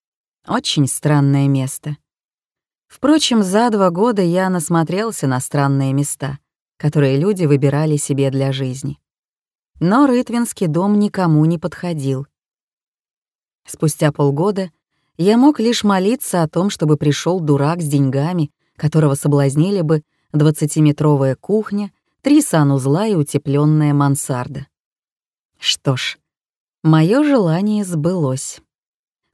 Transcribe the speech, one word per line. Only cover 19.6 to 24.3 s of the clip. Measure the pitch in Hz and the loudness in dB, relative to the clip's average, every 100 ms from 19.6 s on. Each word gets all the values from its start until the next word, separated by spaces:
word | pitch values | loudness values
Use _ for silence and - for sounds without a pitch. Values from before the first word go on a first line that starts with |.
| 180 202 | 0 0
бы | 156 156 - _ _ | 0 -2 -4 _ _
двадцатиметровая | 151 151 151 147 - 151 147 151 143 135 | 0 2 2 -2 2 2 2 2 2 0
кухня, | 127 - 214 208 202 202 - _ _ | -2 -2 -2 -2 -6 -8 -12 _ _
три | - 294 | 2 2
санузла | - 165 143 139 131 151 220 | 4 2 2 2 0 0 0
и | |
утепленная | 190 143 135 - 143 151 156 147 | 0 0 -4 -2 0 2 2 2
мансарда. | 143 143 139 - | 2 2 0 -4